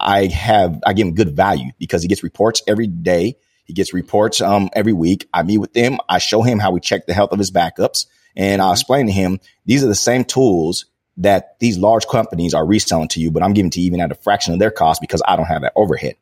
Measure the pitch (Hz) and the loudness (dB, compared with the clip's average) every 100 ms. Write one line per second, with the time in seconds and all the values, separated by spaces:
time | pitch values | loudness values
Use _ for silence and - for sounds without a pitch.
0 | - 101 98 85 117 107 90 78 101 98 | 0 2 2 0 2 2 2 0 0 0
1 | 98 82 98 71 92 82 64 - 82 90 | 0 0 0 0 0 -2 -6 -10 -4 -2
2 | 87 98 85 - 180 - - 104 113 85 | 0 -2 -4 -2 0 0 -2 -2 -2 -4
3 | 85 87 98 135 _ _ - 85 92 90 | 0 0 0 -4 _ _ -10 -6 -4 -4
4 | 90 107 107 - 98 101 95 110 107 101 | -2 0 0 0 0 2 0 0 0 2
5 | 82 98 - 85 82 104 98 120 120 135 | 2 0 -2 -4 0 0 0 0 0 -2
6 | - 90 - 107 117 113 98 90 - 95 | -2 -2 0 0 2 0 0 -2 -2 -4
7 | - 90 101 101 98 92 82 - 101 - | -2 0 0 0 -2 0 -2 0 -2 -2
8 | - _ _ - 98 98 95 90 - 135 | -8 _ _ -4 0 2 2 0 0 0
9 | 117 98 92 95 - _ - 131 135 101 | 2 0 0 -2 -8 _ 0 2 2 0
10 | - 127 123 - 131 90 80 - - _ | 0 0 0 2 2 2 0 -4 -10 _
11 | _ - 92 95 - _ 117 92 101 113 | _ -4 0 0 -2 _ -2 2 4 2
12 | - 123 110 - 87 76 80 107 - 82 | 2 -2 -2 -2 -2 0 2 2 2 -2
13 | 80 - 82 80 90 101 90 87 90 87 | -2 -2 -2 0 2 2 2 0 -2 0
14 | 82 73 - 101 - 85 92 - 80 80 | -4 -4 -2 -2 -2 0 0 2 0 0
15 | 82 95 - 87 80 78 65 - 101 73 | -2 -4 0 0 0 -4 -2 0 0 -2
16 | 71 - | -6 -10